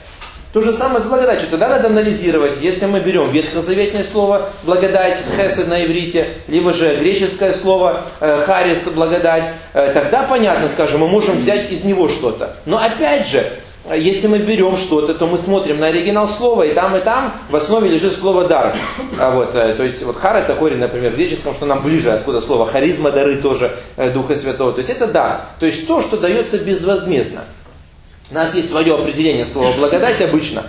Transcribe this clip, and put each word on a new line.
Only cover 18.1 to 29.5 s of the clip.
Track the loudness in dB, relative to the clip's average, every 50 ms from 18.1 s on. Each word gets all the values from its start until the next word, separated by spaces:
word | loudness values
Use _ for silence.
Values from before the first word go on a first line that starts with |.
| -2
слово | 0 0 2 2 2 2
«дар». | 2 2 2 2 0 -2 -4 -6 -8 -8 -10 -10 -8 -2 0
А | 0 2
вот, | 2 2 0 0 2
э, | 0 2 2 2
то | 0 -2
есть | -2 -2 -4 -6
вот | -6 -6
«хар» — | 0 0 2 2
это | 2 0 0 0
корень, | 0 0 0 0
например, | 0 -2 -2 -2 -2 -2 -2 0
в |
греческом, | 0 -2 -2 -2 -4 -6 -6 -6
что | -4 -2
нам | -2 -2 0
ближе, | 0 0 0 2 2 2
откуда | 0 0 -2 -2 -2 -2
слово | 0 0 0 0 0
«харизма», | 0 0 0 2 0 0 2 0 0
«дары» | 2 2 2 2 0
тоже, | 0 0 0 0 0 0 -2 -4 -6 -14 -14 -8
э, | -4 -2 -2
Духа | -2 -2 -2 -2 -2
Святого. | -2 -2 -6 -4 -2 -2 -2
То | -2 -2
есть | -4 -4
это | -2 -2 -2
«дар». | 0 0 0 0 0 -2 -6 -8 -12 -8 -2
То | -2
есть | -2 -2 -2 -2
то, | -2 0 0
что | 0 0 -2
дается | -2 0 0 0 0 0 -2 -2 -2
безвозмездно. | -2 -2 -2 -2 0 0 0 0 0 0 0 0 -2 -2 -6 -12 -14 -16 -18 -20 -20 -20 -20 -20 -20 -20 -20 -20 -20 -20 -20 -20 -18 -10
У | -4
нас | -4 -2 -2 -2
есть | -2 -2 -2
свое | -2 0 2 2 2
определение | 0 0 -4 -2 0 0 0 0 0 -4
слова | -4